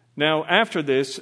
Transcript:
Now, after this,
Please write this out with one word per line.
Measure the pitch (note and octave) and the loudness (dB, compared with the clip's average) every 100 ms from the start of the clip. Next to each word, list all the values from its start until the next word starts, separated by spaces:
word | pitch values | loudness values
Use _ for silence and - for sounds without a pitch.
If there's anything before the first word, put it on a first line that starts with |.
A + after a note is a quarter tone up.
| _ - | _ -2
Now, | D3+ D#3 D#3 | 0 0 2
after | F#3 A3+ F#3 | 2 2 -2
this, | C#3+ C3 C3+ - | 0 0 0 -6